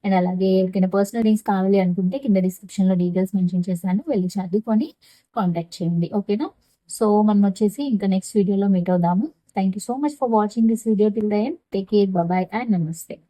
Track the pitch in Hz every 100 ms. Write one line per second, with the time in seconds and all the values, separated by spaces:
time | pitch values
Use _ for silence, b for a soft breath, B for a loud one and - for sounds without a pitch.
0 | 202 190 180 185 190 190 185 185 185 196
1 | 202 233 220 214 - 196 190 196 185 180
2 | 185 269 277 190 185 185 196 - 185 185
3 | 180 175 190 196 180 185 180 175 185 185
4 | 320 226 180 196 185 196 226 220 311 _
5 | b b b - 185 170 170 - 170 170
6 | 170 208 202 208 339 _ _ _ _ -
7 | 214 208 214 202 202 190 208 - 285 214
8 | 196 190 - 214 196 196 202 190 175 180
9 | 170 180 302 _ _ - 190 196 - 254
10 | 294 294 254 220 208 233 226 226 226 208
11 | 214 208 208 208 233 339 _ 196 196 208
12 | 196 185 170 180 185 214 240 185 160 165
13 | - 151